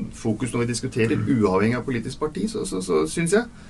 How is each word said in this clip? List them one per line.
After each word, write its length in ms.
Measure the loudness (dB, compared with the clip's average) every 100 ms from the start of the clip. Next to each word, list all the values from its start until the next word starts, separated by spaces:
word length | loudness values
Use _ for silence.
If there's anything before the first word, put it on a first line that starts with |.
| -2
fokus 400 | -4 -2 -2 -2
når 140 | -2 -2
vi 80 |
diskuterer, 500 | -2 -4 0 2 2 2 4
uavhengig 400 | 4 4 4 2
av 80 | -2
politisk 320 | -4 -6 -4
parti, 300 | -4 -2 -4
så, 160 | -4 -4
så, 160 | -4
så 220 | 0 2 2
synes 240 | 0 2 2
jeg, 80 | 2 -6